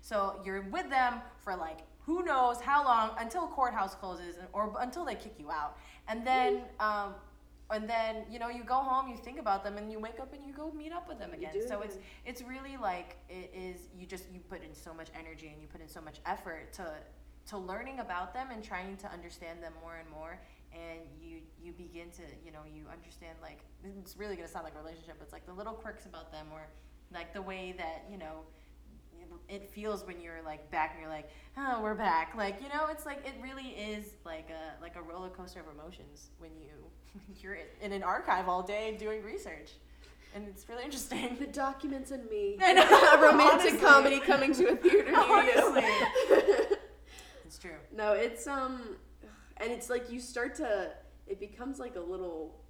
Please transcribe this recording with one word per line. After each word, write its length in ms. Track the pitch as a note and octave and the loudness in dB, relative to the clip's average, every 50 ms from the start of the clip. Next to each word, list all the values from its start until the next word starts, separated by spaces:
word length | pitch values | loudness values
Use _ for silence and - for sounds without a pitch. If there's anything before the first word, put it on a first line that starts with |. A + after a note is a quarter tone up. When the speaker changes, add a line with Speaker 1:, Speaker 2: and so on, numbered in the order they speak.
Speaker 1:
So 400 | - - A3 G#3 G3 G3 G3 G3 F#3+ | -12 -2 -2 0 0 0 -2 -6 -8
you're 180 | F#3+ F#3+ G3 G3 | -8 -6 -6 -6
with 280 | F#3+ A3 F4 F4+ C#4 | -6 -6 -6 -6 0
them 300 | C#4 C4 B3+ B3 A#3+ A#3 A#3 - - - | 2 2 2 2 0 -4 -10 -14 -18 -14
for, 160 | - - F#3+ | -8 -8 -6
like, 240 | F3+ E3 D#3+ D#3+ - - - - - - | -6 -6 -8 -10 -14 -16 -20 -20 -18 -6
who 200 | - D#4+ F4+ F4+ | -4 -2 -2 0
knows 360 | E4+ D4 C4 B3+ B3 A#3+ A#3+ | 0 4 4 4 4 2 0
how 240 | - C4+ C#4 D4 C#4+ | 0 2 4 4 6
long, 260 | C#4 A#3+ A3+ A3 A3 A3 - | 6 4 4 4 2 -2 -6
until 260 | A#3 A#3 - F4+ E4+ | -8 -6 -4 -4 -4
courthouse 480 | D4+ - - C4 A#3+ A3 G#3 G3 F#3+ - | -4 0 0 0 2 2 -2 -4 -4 -4
closes, 440 | - - F#3+ F3+ E3+ F3 F3 E3+ F3 | -10 -10 -10 -10 -10 -10 -12 -12 -14
and, 100 | F#3 F3+ - | -16 -10 -4
or 160 | G3+ G#3+ G#3+ | -4 -4 -2
b-, 80 | G3 - | -2 -4
until 240 | B3 B3+ B3 E4+ F4 | -4 -4 -4 -6 -6
they 100 | C#4 A3 | -6 -6
kick 200 | - - G#3+ - - | -8 -10 -16 -16 -16
you 140 | D3+ D3 E3 | -10 -6 -6
out. 240 | D#3 D3 D3 - - - - - - - - | -4 -4 -6 -8 -12 -20 -20 -20 -20 -8 -8
And 180 | A3 A#3 A#3 | -8 -4 0
then, 360 | B3+ B3+ C4 B3+ D#4+ G4+ G#4 - - - - | 2 4 4 6 4 2 0 -2 -10 -6 0
Speaker 2:
Mm. 40 | G#3+ | 0
Speaker 1:
um, 300 | G#3+ G#3 G#3 G3+ G3 G3 G3 - - - - - - - - - - | 0 2 0 -2 -4 -8 -12 -18 -20 -20 -20 -20 -20 -20 -20 -8 -6
and 220 | G#3+ G#3+ G#3+ G#3+ | -6 -4 -4 -2
then, 340 | A#3 A3+ A3+ A3 A3 A3 A3 G#3+ | -2 0 0 0 -2 -6 -8 -10
you 80 | A3 - | -10 -8
know, 100 | A#3 A#3 | -8 -8
you 140 | A#3+ B3 A#3 | -8 -10 -4
go 140 | G#3 B3+ | 0 0
home, 320 | C4 C4+ C4+ B3+ C4 C4+ C4 | 0 2 2 0 0 0 -2
you 60 | A#3+ | -8
think 240 | A3 - A#3 B3+ D4+ | -12 -14 -14 -14 -6
about 240 | C#4 G#3+ G3 G3 G3 | -2 -2 -2 0 -2
them, 120 | G#3 G3+ | -6 -8
and 140 | G#3 G#3 G#3+ | -8 -10 -10
you 80 | A3 G#3+ | -10 -10
wake 220 | G#3+ A3+ A3+ A3+ | -10 -10 -10 -12
up 120 | C4+ C4 C#4+ | -14 -14 -14
and 140 | C#4+ C#4+ | -18 -18
you 60 | C#4+ C#4 | -16 -14
go 180 | C#4+ D4+ D#4+ | -12 -12 -12
meet 220 | D#4 D4+ D4+ D#4+ E4+ | -10 -12 -12 -10 -10
up 160 | F4 F4 - | -12 -12 -12
with 100 | D#4 A#3 | -14 -14
them 120 | G3+ F3 F3 | -12 -14 -12
Speaker 2:
You 60 | - | -12
Speaker 1:
again. 140 | E4+ - D#3 | -12 -8 -6
Speaker 2:
do 40 | - | -6
it 100 | A3+ A#3+ | -4 -4
Speaker 1:
So 120 | G#3+ G3+ | -6 -8
it's, 160 | G#3+ G#3 G3 | -8 -10 -12
Speaker 2:
again. 100 | F#3+ F#3+ - - - - | -14 -16 -18 -20 -18 -14
Speaker 1:
it's 180 | A#3 B3 - B3+ | -14 -14 -14 -12
really, 340 | A#3+ B3+ C4+ C4+ C#4 C#4 | -14 -14 -14 -14 -14 -12
like, 400 | C4 A3+ G3 F3+ F3 F3 - - - - - | -6 -4 -4 -4 -4 -8 -14 -18 -20 -20 -18
it 220 | F3 F#3 F3+ - - | -16 -16 -16 -14 -14
is, 360 | F#3 F#3 F#3 F3+ F3 F3 - - F#3 | -12 -12 -12 -12 -14 -16 -20 -20 -20
you 80 | F3+ | -16
just, 240 | F3 F#3+ F#3 - - F#3 | -14 -14 -14 -14 -16 -18
you 60 | F3+ | -20
put 240 | F3 - F#3+ E3+ D#3 | -16 -16 -16 -16 -16
in 100 | D#3 D3+ | -16 -20
so 220 | - - F3 D#3+ | -18 -18 -18 -16
much 140 | D#3+ E3 D#3+ - D#3+ | -16 -16 -16 -16 -18
energy 300 | D#3+ D#3+ D#3+ D#3 D#3+ D#3 | -16 -16 -18 -18 -18 -18
and 120 | D3+ D3+ | -18 -18
you 60 | D#3 | -20
put 140 | D3 - D#3+ | -18 -18 -18
in 80 | D#3+ D3+ | -18 -18
so 120 | - F3+ | -18 -18
much 200 | D#3 D#3 D3+ - - | -16 -16 -18 -12 -6
effort 460 | E3 F#3+ G3+ - F#3+ E3 D#3 - - - | -6 -6 -6 -6 -12 -12 -12 -14 -16 -14
to, 200 | - F#3+ E3 D3+ D3+ - - - - - - - - - - | -12 -12 -12 -12 -12 -16 -20 -20 -20 -20 -20 -20 -20 -20 -14
to 100 | G#3 G3+ | -12 -12
learning 400 | F#3 F#3 F#3 G#3+ A#3+ C4 C4+ C4 | -10 -8 -10 -10 -10 -10 -10 -12
about 340 | A3+ F#3+ F3+ F3+ F#3 G3 - | -10 -8 -6 -6 -6 -6 -8
them 200 | B3 C4 C4 B3 | -10 -10 -8 -10
and 100 | A3 G#3 | -14 -12
trying 340 | - G#3 F3+ F#3 G3 G3 F#3+ | -10 -10 -10 -8 -10 -12 -12
to 120 | - G3+ | -14 -14
understand 540 | - F3 E3+ F3 E3+ - F3+ E3 E3+ E3+ E3+ | -14 -14 -16 -18 -18 -16 -14 -14 -14 -14 -14
them 80 | E3 E3 E3 E3 | -16 -16 -16 -18
more 140 | E3 E3 | -16 -16
and 120 | E3 D#3+ D#3+ | -16 -18 -18
more. 280 | D#3 D#3 D#3 E3 F3 F#3 - - - - - - - | -16 -16 -16 -14 -16 -18 -20 -20 -20 -20 -20 -20 -18
And 280 | E3+ E3 E3 E3 E3 E3 D3 C#3 D#3 | -16 -16 -14 -14 -16 -16 -20 -20 -20
you, 180 | E3 E3 E3 D#3+ D#3+ D#3 - - | -20 -18 -18 -18 -20 -20 -20 -20
you 120 | E3 F3 E3+ | -18 -18 -18
begin 380 | E3+ F3+ E3 - E3 E3+ E3+ F3 | -18 -18 -18 -16 -18 -18 -18 -18
to, 100 | - E3+ D3 C3 - D#3 | -18 -18 -18 -18 -20 -20
you 80 | E3 D3+ | -20 -18
know, 80 | D#3 D3+ D#3 D#3 | -18 -18 -18 -18
you 120 | D#3 D3+ | -20 -18
understand, 500 | - - E3+ E3 E3+ - - F3 E3 E3 D#3+ D#3+ | -18 -20 -20 -20 -20 -20 -20 -20 -20 -18 -18 -18
like, 160 | D#3+ D3+ D#3 - - - - - F#3+ G3 G3 | -20 -20 -20 -20 -20 -20 -20 -18 -16 -16 -16
it's 180 | F#3 D#3+ - | -18 -18 -14
really 200 | F3+ G3+ G#3 G3 | -12 -10 -10 -10
gonna 100 | E3+ E3+ | -10 -10
sound 160 | E3 - F#3+ E3 | -12 -12 -12 -12
like 140 | D#3 D3+ | -12 -14
a 20 | D3+ | -14
relationship, 380 | D#3 D#3+ E3 E3 D#3+ E3+ D#3 - | -16 -16 -16 -18 -18 -20 -20 -20
but 60 | F#3+ | -20
it's, 80 | - - | -20 -20
like, 140 | - - | -20 -18
the 60 | - F3+ | -18 -14
little 200 | F#3 G#3 A3 A3 | -12 -12 -12 -12
quirks 320 | A3 - A3 G3 - - | -12 -12 -14 -14 -14 -18
about 240 | F#3+ E3 D#3+ D#3 - | -18 -18 -18 -18 -16
them, 160 | - D#3 D#3 D#3 D#3 | -16 -16 -16 -14 -16
or, 160 | D#3 D#3 D#3 - - - - - - - - - | -16 -18 -18 -20 -20 -20 -20 -20 -20 -20 -16 -14
like, 220 | F3 E3+ E3+ - | -14 -14 -12 -12
the 80 | G3+ F#3+ | -12 -10
way 320 | F#3+ F#3+ F#3+ F#3 F3+ F3+ F3+ | -10 -10 -10 -10 -10 -10 -10
that, 260 | F3 D#3+ E3 D#3 - F#3+ | -10 -10 -10 -10 -14 -14
you 80 | G3+ | -16
know, 280 | F#3+ E3 D#3 D#3 D#3+ D#3+ - - - - - - - - - - - - - - E3+ - D#3+ - - - - | -14 -14 -14 -14 -14 -16 -20 -20 -20 -20 -20 -20 -20 -20 -20 -20 -20 -20 -20 -20 -20 -20 -20 -20 -20 -18 -14
it 200 | G3 G3+ G3+ - | -14 -14 -14 -14
feels 340 | - G#3 G#3 G#3+ G#3 F#3+ - | -14 -8 -6 -6 -6 -6 -8
when 140 | F#3 F3 E3+ | -12 -14 -14
you're, 220 | E3+ E3+ E3 E3 D#3+ | -14 -14 -14 -14 -12
like, 260 | D#3+ D3+ D#3 D3+ D3 | -12 -12 -14 -14 -6
back 220 | - E3 D#3 D#3+ E3 | -2 -2 -2 -2 -4
and 80 | E3 | -10
you're 100 | D#3+ D#3 | -12 -10
like, 180 | D#3+ D3+ D3 - - - - - - | -10 -10 -12 -14 -18 -20 -20 -18 -12
"Oh, 240 | C4+ C#4 C4+ B3 A3+ G#3+ | -6 -4 -2 -2 -2 -2
we're 120 | G#3+ G#3+ | -2 -2
back." 400 | F#3+ A3 G3 E3 E3 D#3+ E3 - | 0 2 2 4 2 2 0 -4
Like, 240 | A3+ G#3 G3 G3 - C4 | -4 -4 -4 -4 -6 -10
you 60 | C#4 | -8
know, 180 | C#4+ D4 D#4 D4+ | -4 -2 -2 -2
it's, 140 | D#4 D4+ - | -4 -6 -10
like, 200 | D4+ C#4 C#4 C#4 | -10 -10 -10 -10
it 80 | C4+ C4 - A#3 | -12 -12 -12 -12
really 280 | C4 C4+ C4+ C4 C4 | -12 -12 -12 -12 -12
is, 440 | - - G#3 G#3+ G#3+ G#3+ G#3 G3+ G3+ - - | -12 -10 -8 -8 -8 -10 -10 -14 -18 -16 -14
like, 260 | E3+ E3 D#3+ D#3 D#3+ | -12 -12 -12 -12 -12
a, 300 | D#3+ D#3+ D#3+ D#3+ C#3+ - D#3+ | -12 -12 -12 -12 -12 -14 -16
like, 120 | E3+ E3 | -16 -14
a 60 | F3 E3 | -14 -14
roller 280 | D#3+ E3 F3+ F#3 F#3 | -12 -12 -12 -12 -12
coaster 300 | F#3 F3 F3+ D#3+ - F#3 | -12 -14 -16 -14 -14 -16
of 60 | D#3+ D#3 D3 | -16 -16 -16
emotions 560 | D3 D3 E3+ F#3 - - C#3+ D3 C#3 - - - - | -16 -16 -16 -18 -18 -20 -20 -20 -20 -20 -20 -20 -20
when 120 | E3 E3 D#3+ D#3+ | -20 -20 -18 -18
you, 80 | D#3 C#3 D3+ D3 D#3 D#3+ - - - - - G3+ - - G3 | -20 -20 -20 -20 -20 -20 -20 -20 -20 -20 -20 -20 -20 -18 -20
<laughs> 60 | - - | -16 -12
you're 160 | F#3 G3+ - - - - - | -12 -10 -10 -12 -16 -16 -10
in 120 | G#3 G#3 G3 | -8 -6 -4
an 100 | G3 F#3 | -2 -2
archive 460 | F3+ F#3+ B3 - - G3+ F#3 F#3 F#3 | 0 -2 0 2 2 0 2 2 0
all 140 | F3+ F#3 F#3 | 0 0 -2
day 340 | F#3 G#3 G#3 A3 A3 G#3+ F#3+ | -2 -4 -4 -4 -4 -6 -6
doing 240 | G#3+ G#3+ G#3+ A3 G3+ | -6 -6 -6 -6 -8
research. 480 | G#3 A#3+ G4+ - G#3 D#3+ D3+ D#3 D#3 - - - - - - - - - - - - - | -8 -10 -10 -10 -10 -12 -14 -16 -18 -20 -20 -20 -20 -20 -20 -20 -20 -20 -20 -20 -16 -14
And 120 | G3+ G#3 G#3 | -12 -12 -12
it's 200 | F#3+ - - - | -14 -16 -16 -14
really 160 | A3+ A#3+ B3 | -12 -10 -10
interesting. 520 | D4 C#4+ B3+ - - C4 G#3 A#3 B3 B3 A#3 | -8 -8 -8 -8 -6 -6 -6 -4 -6 -4 -6
Speaker 2:
The 80 | C#4+ | -8
documents 640 | - - C#4 C4+ C4+ C#4 - - C#4+ C4+ C4+ C4+ - | -6 -4 -4 -4 -4 -4 -4 -6 -6 -6 -6 -8 -8
and 180 | C#4 C4 A#3+ A3 | -10 -10 -8 -6
me. 300 | G#3+ G#3 G3+ - - - | -4 -2 0 -2 0 4
Speaker 1:
I 120 | F#4+ F#4 F#4 | 6 8 10
know. 100 | F#4 E4 | 10 10
Speaker 2:
<laughs> 320 | - G4+ C5+ C5+ D4+ D4 | 12 12 12 12 12 12
A 80 | D4 D4+ | 12 12
romantic 500 | D4+ D4 D4 D4 D4 D#4+ D#4+ - - - | 12 12 12 10 10 10 10 8 6 4
Speaker 1:
Honestly. 60 | - | 6
Speaker 2:
comedy 400 | - - C#4+ C#4 C4+ C#4 C#4 C#4 | 10 12 12 12 12 8 4 4
coming 320 | C4+ - F#4+ C#4 C4+ C#4 D4+ | 4 4 4 6 6 4 4
to 140 | B3+ F4+ F#4+ - | 4 6 4 4
a 40 | |
theater 340 | - - F4+ - G#4 - - D#4+ | 6 6 8 8 8 8 8 8
near 320 | A#4 G#4 B4 A4 G4+ C#4 | 8 8 10 8 8 8
you. 160 | B3 A#3+ - - | 8 8 8 8
Speaker 1:
Honestly. 1120 | A4 - C4+ A3+ G#3+ G#3+ - B3 - - B4+ - - - - - - G4+ A#4+ A4+ - G4 | 8 6 4 4 4 4 2 2 2 4 2 6 8 8 8 8 6 6 4 4 2 0
Speaker 2:
<laughs> 0 | - - - - - - - - - - - - - - | -2 -2 -16 -20 -20 -20 -20 -20 -20 -20 -20 -20 -20 -20
Speaker 1:
It's 140 | D#3+ - - | -18 -18 -16
true. 180 | - F3+ D#3+ D#3 D#3 - - | -14 -14 -14 -14 -16 -14 -6
Speaker 2:
No, 180 | G#3+ G#3+ G#3+ G#3 | -2 2 4 4
it's, 340 | G3+ A3+ A#3+ A3+ - - | 4 4 0 -2 -4 -6
um, 500 | D4+ C#4 C4+ C4 C4 C4 B3+ A#3+ A3 F#3+ - - - - - - G#3+ G#3+ - - - - - | -4 -2 -2 -2 -2 -4 -6 -8 -10 -12 -14 -16 -20 -20 -20 -20 -20 -20 -20 -20 -20 -12 -8
and 120 | G3+ A3+ | -6 -4
it's, 180 | A#3+ - - - | -4 -6 -4 -2
like, 220 | B3 A#3+ A#3+ - | -2 -2 -2 -4
you 100 | A#3 B3+ | -10 -10
start 340 | B3 - - A#3+ A#3+ - - | -10 -8 -4 -4 -4 -4 -4
to, 340 | - D#4 A#3+ G#3 G3 F#3 D#3+ - - - - - - - | -4 -2 0 0 0 0 -4 -6 -12 -18 -20 -20 -20 -10
it 120 | - G3 F#3+ | -10 -8 -8
becomes, 380 | G3+ G#3 - - B3 C4+ C4+ - | -8 -14 -10 -10 -8 -8 -8 -8
like, 180 | C4 A#3+ - | -10 -10 -8
a 40 | F#3 | -8
little 600 | E3+ E3+ F#3+ F#3 F#3 F3+ E3+ D#3+ D#3 D3+ - - - - | -6 -6 -6 -6 -6 -6 -6 -8 -8 -10 -12 -18 -20 -20